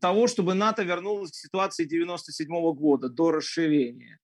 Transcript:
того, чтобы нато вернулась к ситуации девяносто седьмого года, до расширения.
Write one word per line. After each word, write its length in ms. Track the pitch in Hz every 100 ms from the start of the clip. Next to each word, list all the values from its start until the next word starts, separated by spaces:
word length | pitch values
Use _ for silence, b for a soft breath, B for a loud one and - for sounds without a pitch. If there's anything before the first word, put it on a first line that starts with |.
того, 260 | 180 202 240
чтобы 260 | 226 180 190
нато 280 | 214 214
вернулась 480 | 180 175 196 208 175
к 40 | -
ситуации 500 | - 190 196 180 160
девяносто 460 | 170 170 175 -
седьмого 420 | - 151 170 165
года, 360 | 139 151 135 127
до 220 | 120 165
расширения. 880 | 156 - 165 160 147 120 123 117 107